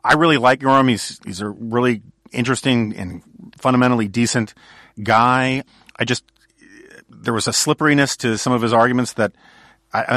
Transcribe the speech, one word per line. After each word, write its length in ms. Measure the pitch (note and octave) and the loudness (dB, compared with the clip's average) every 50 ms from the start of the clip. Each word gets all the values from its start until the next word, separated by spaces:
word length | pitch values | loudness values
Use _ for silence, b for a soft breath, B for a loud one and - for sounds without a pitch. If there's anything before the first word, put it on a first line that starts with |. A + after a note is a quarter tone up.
| _ | _
I 80 | - C#3 | 0 2
really 240 | D3+ E3 E3 D#3 | 4 4 4 2
like 240 | C3+ A#2 B2+ C3 C3 | 4 4 2 2 2
Yoram. 300 | C3+ C3+ C3+ C3+ C3+ C3 | 2 2 4 4 4 4
He's, 280 | A#2+ G2 - - - - - | 2 0 -4 -10 -14 -16 -14
he's 160 | - G2+ F2 | -14 -10 -8
a 80 | G#2 G#2 | -8 -8
really 540 | G#2 - A2+ A2+ A2+ B2 B2 B2 A#2+ G#2 - - _ _ _ - | -8 -10 -10 -4 -2 0 0 0 0 -2 -6 -18 _ _ _ -12
interesting 640 | - B2+ A#2+ B2 C3 - - C3+ B2+ A#2+ A2+ G#2 G#2+ | -6 -6 -2 -2 -2 -2 0 -2 0 0 -2 -4 -6
and 280 | - G2 F2+ - E2+ - _ _ - - - - | -10 -10 -12 -12 -14 -18 _ _ -20 -20 -20 -20
fundamentally 500 | - - C3 B2+ B2 B2+ B2 B2 A#2 A2 | -6 -2 0 2 2 2 2 2 0 -2
decent 460 | G2+ F#2+ A#2+ A#2+ A2+ - B2 A2 G#2 - B B B B B B B B - G#2+ | -2 -2 -2 -2 0 0 -2 -4 -4 -8 B B B B B B B B -12 -2
guy. 600 | G2 A2+ A2 A#2 B2 B2+ B2+ C3 C3 C3 C3+ C3+ b b b b b b - | 2 2 4 4 4 2 2 0 0 -2 -4 -8 b b b b b b -8
I 60 | - | -4
just, 200 | A#2+ B2 - - _ _ _ _ _ _ _ _ _ G2 G#2 - - - - - _ | -4 -4 -6 -6 _ _ _ _ _ _ _ _ _ -20 -20 -20 -20 -20 -20 -20 _
there 240 | - - - B2 A#2 | -20 -10 -6 -4 -4
was 160 | A2 - - | -2 -2 -2
a 60 | A2 | -2
slipperiness 640 | - - - D3+ - D#3 D#3 D3 C#3+ C#3+ C3+ - - | -2 -2 -2 -2 0 2 2 2 2 2 0 -2 -4
to 180 | - B2 A2+ | -2 -2 -2
some 160 | G#2 - C3+ B2+ | -2 -2 -2 0
of 80 | A#2+ | 0
his 140 | A2+ A#2 A#2 | 0 2 2
arguments 400 | A2+ A2+ B2 B2 B2 B2 A2 - | 4 4 4 2 0 -2 -4 -2
that 180 | - A2 G2+ - b b b b b b b b b b _ - | -2 -2 -2 -2 b b b b b b b b b b _ -6
I, 120 | G#2 A2+ - A#2 | -6 -2 0 2